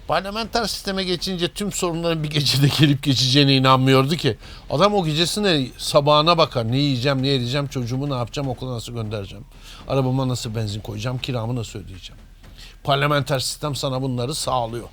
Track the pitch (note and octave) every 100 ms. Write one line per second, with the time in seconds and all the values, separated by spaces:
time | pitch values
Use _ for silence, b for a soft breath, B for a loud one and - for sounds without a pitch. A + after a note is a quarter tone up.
0 | - D#3 F#3+ G#3+ A3+ A#3 G#3 - G3 F#3+
1 | F#3 F3 - F#3 E3+ - G#3 - F3+ E3
2 | E3+ E3 D3+ D3+ B2+ B2 C#3 - D3+ C#3+
3 | C#3+ A#2+ B2+ C3+ C#3 C3+ C3 C3 C3 C3+
4 | C3+ E3 C#3 G#2 B B B C#3 G3+ G#3
5 | D#3+ D3+ E3+ G#3 G#3 D#3 B2+ - - D#3
6 | C#3+ D3+ D#3 E3 D3+ B2+ A2+ C3 C#3+ B2+
7 | C3 C3+ C3+ C#3 A#2+ C#3+ C#3 C3+ A#2 C3
8 | C#3+ C3 A#2 - C#3 A#2 B2+ A#2+ A2+ A#2
9 | G#2+ G#2+ F#2+ G2+ - B B B - C3+
10 | C3 C3 C3 B2 A#2 A2 G#2+ G#2+ G#2 G#2+
11 | A#2+ B2+ - B2 A2 B2 G#2 G#2+ F2 F#2
12 | - - - - B B B B - C#3
13 | D3 D3 C3 C3+ - - D3+ C3 C#3+ C3
14 | C3+ B2 B2 D#3 - B2+ A2+ A#2 G2